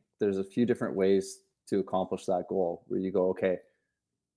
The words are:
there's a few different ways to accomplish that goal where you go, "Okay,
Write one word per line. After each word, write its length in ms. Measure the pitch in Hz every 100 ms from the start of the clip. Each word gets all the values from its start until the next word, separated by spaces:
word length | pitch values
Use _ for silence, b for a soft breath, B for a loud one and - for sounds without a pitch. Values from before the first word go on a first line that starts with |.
| _ -
there's 180 | 104 98
a 60 |
few 220 | 95 - 117
different 300 | - 104 92
ways 460 | 95 98 95 - _ _ -
to 120 | 101
accomplish 460 | 92 92 92 95 -
that 220 | 90 90
goal 380 | 95 87 85 -
where 120 | 98
you 120 | 95
go, 180 | 95 92
"Okay, 300 | 92 95 90 - _ _ _ _ _ _